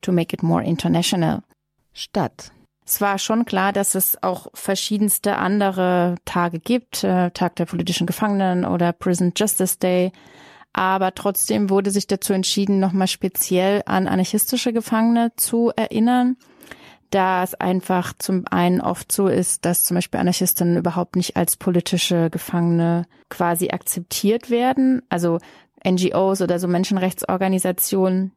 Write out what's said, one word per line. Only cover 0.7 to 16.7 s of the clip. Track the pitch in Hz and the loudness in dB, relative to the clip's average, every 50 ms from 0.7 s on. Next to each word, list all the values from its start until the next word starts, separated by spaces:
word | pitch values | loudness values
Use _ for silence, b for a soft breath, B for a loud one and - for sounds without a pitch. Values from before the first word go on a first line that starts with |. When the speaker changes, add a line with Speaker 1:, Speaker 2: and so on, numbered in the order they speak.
| 170 160 - 170 170 170 175 - 214 180 165 160 - 208 - _ _ _ _ _ _ _ _ _ | -2 -2 0 0 2 2 2 0 0 0 0 0 0 -2 -6 _ _ _ _ _ _ _ _ _
Speaker 2:
statt. | _ - - - - 208 151 - - - - - - _ _ _ _ _ _ | _ -16 -16 -6 -4 -4 -4 -4 -6 -12 -20 -20 -20 _ _ _ _ _ _
Speaker 1:
Es | - - - | -6 -2 0
war | 202 202 196 196 | 0 0 0 -2
schon | - - 220 226 240 | -2 0 0 0 0
klar, | - - 190 190 202 | 0 0 0 0 0
dass | 196 202 196 - - | 0 0 0 0 0
es | 190 190 - - - | 0 -2 -2 -2 -2
auch | - 185 180 175 - - | -4 -4 -4 -4 -8 -14
verschiedenste | - - - - 196 190 - - 208 202 214 202 - - - 202 202 | -16 -8 -4 -4 -2 -2 -2 -2 0 0 0 0 0 0 0 -2 -2
andere | - - 185 202 208 202 196 185 190 185 185 180 180 175 180 175 - - | 0 0 0 0 2 0 0 0 0 0 2 2 2 2 0 0 -4 -6
Tage | - - 180 175 170 170 165 | -4 -2 0 0 0 -2 -4
gibt, | - - 240 247 - _ - - - | -2 -2 -2 -2 -2 _ -6 -4 0
äh, | 196 185 180 180 175 | 2 2 2 2 0
Tag | - - 180 175 - | 0 -2 -2 -2 -2
der | - 175 | -2 -4
politischen | - - 170 170 180 175 - 175 175 | -4 -4 -4 -4 -2 -2 -2 -2 -2
Gefangenen | 175 - 220 208 202 196 196 185 180 180 180 | -2 -2 -2 0 0 0 0 2 0 0 0
oder | - 180 170 175 170 | 0 0 0 0 0
Prison | 170 - - 180 180 175 180 175 175 | -2 -2 -2 -2 0 2 2 0 0
Justice | - 208 208 - - 185 185 - - | 0 -2 0 0 0 -2 -2 -2 -2
Day. | - 185 180 180 180 185 B B B B B B B B B B B B | 0 2 2 2 2 0 B B B B B B B B B B B B
Aber | - - 190 185 190 190 190 185 185 | -4 -2 0 0 0 0 0 -2 -2
trotzdem | - - 202 196 - - - 220 214 208 190 | -2 -4 -4 -2 -2 -2 -2 0 0 0 2
wurde | 196 196 190 202 | 2 2 2 0
sich | 196 202 - - | -2 -2 -2 -2
dazu | 202 190 - - | -4 -4 -2 -2
entschieden, | 196 190 185 - - 202 202 196 202 190 | 0 0 0 0 -2 0 0 2 2 2
nochmal | 190 190 175 190 190 | 2 2 2 0 0
speziell | 185 - - - 185 - - - - 185 180 185 196 202 208 - | 0 -2 -4 -4 -4 -4 -6 -4 0 0 2 2 2 2 0 0
an | - - 190 185 - | 0 0 0 0 0
anarchistische | 190 185 185 - - 214 - - - 240 - 247 226 | 0 0 0 0 0 -2 0 0 -2 -2 -2 -2 -2
Gefangene | 233 220 - 226 220 226 233 233 233 233 226 - | -2 -2 0 0 2 4 4 4 4 2 0 0
zu | - - - - 233 233 233 - | -4 -4 0 0 2 2 2 0
erinnern, | - 220 - - 220 226 240 247 247 247 254 254 B B B B B B B | 0 -2 -2 0 2 2 4 4 4 2 2 0 B B B B B B B